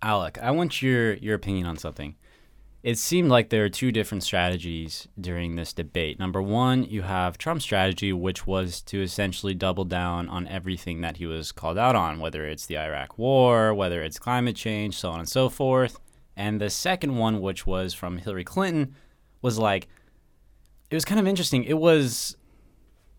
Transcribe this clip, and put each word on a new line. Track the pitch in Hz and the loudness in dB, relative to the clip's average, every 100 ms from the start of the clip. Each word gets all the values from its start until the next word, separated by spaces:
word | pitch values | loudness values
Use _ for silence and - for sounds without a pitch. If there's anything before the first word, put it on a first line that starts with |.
Alec, | 110 104 82 - | 0 2 0 -2
I | 120 | 0
want | 156 170 - | 2 0 0
your, | 131 123 113 | 2 4 4
your | 98 104 | 2 0
opinion | 104 98 95 87 | -2 0 -2 -2
on | 80 | -4
something. | 80 73 73 - - _ - - - - | -8 -10 -12 -14 -20 _ -20 -20 -20 -8
It | 120 117 | -4 -2
seemed | - 180 170 | 2 4 6
like | 123 110 | 6 6
there | 110 | 2
are | 104 | 2
two | - 127 | 0 0
different | 110 101 101 | 0 -2 -4
strategies | - 90 87 90 85 82 80 - - - | -2 0 2 0 -4 -8 -8 -12 -14 -10
during | 90 87 85 85 | -6 -4 -4 -4
this | 82 | -6
debate. | - 80 87 78 73 | -8 -6 -2 -2 -2
Number | 92 92 | -4 -2
one, | 98 113 127 127 | 0 2 4 2
you | - 104 | 0 -4
have | 92 92 90 87 | -2 0 -2 -2
Trump's | 160 165 | -4 -4
strategy, | - 101 95 90 101 | 0 2 2 2 -2
which | 92 92 92 - | 0 -2 -4 -2
was | 95 92 - | -2 -2 -6
to | - 98 | -6 -4
essentially | 92 - 98 90 101 | -2 -2 -2 -2 -4
double | 92 95 90 | 0 0 0
down | 90 90 87 87 87 | -2 -2 -2 -2 -4
on | 90 90 | -6 -6
everything | 92 92 90 - 82 | -6 -6 -6 -6 -6
that | 82 78 | -6 -6
he | 82 | -6
was | 80 73 | -6 -8
called | - 80 92 | -6 -4 2
out | 127 113 | 4 4
on, | 82 80 | 2 -2
whether | 80 78 76 | -6 -6 -6
it's | 76 - | -8 -8
the | 78 | -6
Iraq | 78 71 67 - | -4 -6 -8 -4
War, | 123 135 123 117 110 | 2 6 6 6 4
whether | 101 92 85 | 2 0 -2
it's | 78 - | -4 -6
climate | 123 123 123 - | -2 0 0 -2
change, | 113 104 107 - | -4 -4 -4 -4
so | 92 | -6
on | 82 | -6
and | 80 | -2
so | 131 127 | 0 0
forth. | - 131 127 123 - - - - - | 2 2 4 2 -2 -20 -20 -16 -6
And | 104 107 | -4 -2
the | 104 | -2
second | - - 185 147 120 | -2 -2 0 0 0
one, | 113 107 | 2 2
which | 95 90 - | -2 -2 -2
was | 92 92 | 0 -2
from | - 90 90 | -6 -6 -6
Hillary | 104 92 | -6 -6
Clinton, | 87 185 190 160 135 - - _ _ _ | -4 0 0 0 -2 -6 -20 _ _ _
was | 127 110 | -2 2
like, | 110 98 - - _ _ _ _ _ _ _ - _ | 2 2 -2 -16 _ _ _ _ _ _ _ -20 _
it | |
was | 160 | -4
kind | 160 214 | 2 2
of | 190 | 4
interesting. | 190 165 131 | 2 2 0
It | 117 156 | 2 4
was | 170 160 131 - - - _ _ - _ _ _ _ | 6 6 4 0 -6 -10 _ _ -20 _ _ _ _